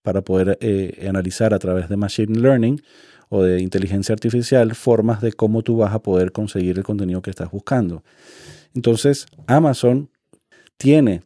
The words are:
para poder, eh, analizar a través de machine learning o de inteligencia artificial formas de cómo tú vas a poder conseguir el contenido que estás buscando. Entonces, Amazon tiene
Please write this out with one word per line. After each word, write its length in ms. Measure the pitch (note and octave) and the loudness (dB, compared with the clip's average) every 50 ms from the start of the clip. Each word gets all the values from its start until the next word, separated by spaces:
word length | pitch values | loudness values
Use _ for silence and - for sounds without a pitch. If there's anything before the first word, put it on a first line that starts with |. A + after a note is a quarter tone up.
| _ | _
para 200 | A2 F2+ F#2+ G2 | -4 -4 -4 -2
poder, 360 | - F#2+ F#2 F#2 F#2+ G2 - | 0 0 0 2 0 0 -2
eh, 460 | - A2+ G2+ G2 F#2+ F2 - - - G2 | -2 -2 -2 -2 -2 -6 -8 -10 -8 -6
analizar 460 | F#2+ F#2+ F2+ F#2 - - A2+ A2 G#2+ | -4 -4 -4 -6 -4 -2 0 0 0
a 40 | F#2+ | 0
través 300 | - F#2 F#2 F#2 F2+ E2 | 0 -2 -2 -2 -2 -2
de 80 | G2+ | -4
machine 420 | G2+ G#2 F#2+ - - A2 G#2 A2 A2+ | -4 -4 -4 -2 -4 -2 -2 0 2
learning 440 | A#2 C3+ C3+ B2 A2+ A#2 C#3 D3 - _ _ - - - _ _ _ _ | 4 4 4 4 2 0 0 -2 -6 _ _ -20 -20 -20 _ _ _ _
o 140 | - G2+ F#2 | 0 2 2
de 200 | F#2 F2+ F2+ F#2 | 2 2 0 -2
inteligencia 500 | F#2 - G2 F#2+ F#2 G2 G2 G2 - A2 | -2 -2 -2 -2 -2 -2 -2 -2 -2 -4
artificial 640 | G#2 - A#2+ A2+ B2 A#2 - C3+ B2+ A#2 A2+ A#2 | -2 -2 -2 -2 -2 0 2 4 4 4 2 0
formas 480 | - - B2+ A#2+ A2 G#2+ A2+ A#2 G#2 A2+ | -2 0 2 2 4 2 0 0 -2 -2
de 100 | A#2 G#2+ | -4 -2
cómo 300 | - - G#2+ A2 A2+ A2+ | 0 0 0 0 0 0
tú 140 | - A#2 | 0 0
vas 180 | A2+ G#2+ G2 G#2 | 2 2 0 0
a 80 | A2 - | -2 -2
poder 300 | - F#2+ F2+ F#2 F#2 - | 0 0 2 2 0 -2
conseguir 440 | - G#2+ G2+ - G2+ F2+ F2+ F2+ | -6 -8 -6 -4 -4 -2 -2 -2
el 80 | F#2+ G2 | -4 -4
contenido 380 | - G#2+ G2+ G2+ F2+ F2+ F#2 F2+ | -4 -4 -4 -4 -4 -4 -6 -6
que 80 | - | -8
estás 200 | F#2+ - F#2 F2 | -10 -10 -10 -10
buscando. 520 | - G2+ - - C#3 B2+ A2 F2 E2+ D#2 - _ _ _ _ - - - - - - - _ _ _ | -10 -12 -6 -2 -2 -2 -2 -2 -6 -8 -14 _ _ _ _ -20 -20 -20 -20 -20 -20 -20 _ _ _
Entonces, 520 | B2+ A#2 A#2+ A#2 A2 - C#3+ C#3+ - - - _ - - | -2 0 2 2 2 2 0 0 0 -4 -12 _ -14 -2
Amazon 640 | - B2+ D3+ E3 D3+ C3 - - B2 B2 C3+ D3 - _ _ _ _ _ _ _ _ _ _ _ _ _ | 2 4 4 4 4 2 2 2 2 2 0 -2 -6 _ _ _ _ _ _ _ _ _ _ _ _ _
tiene 460 | _ - C3+ D3 D#3 C#3 A2+ F#2 F2 - | _ 4 4 6 6 6 4 0 -2 -4